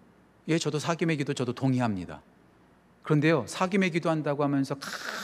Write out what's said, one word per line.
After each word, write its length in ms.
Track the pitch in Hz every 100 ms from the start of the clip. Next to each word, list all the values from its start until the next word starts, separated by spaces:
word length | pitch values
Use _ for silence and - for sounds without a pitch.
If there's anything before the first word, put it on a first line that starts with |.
| - _ _ _ -
예, 100 | 156
저도 180 | 156 147
사귐의 400 | 165 170 170 151
기도 160 | 147
저도 180 | 139 123
동의합니다. 680 | 120 139 127 120 95 82 73 - - _ _ _ _ _ _
그런데요, 440 | - 151 156 160 101
사귐의 460 | - 185 196 185
기도한다고 520 | 170 165 160 147 143
하면서 320 | 143 143 135 143 - - - -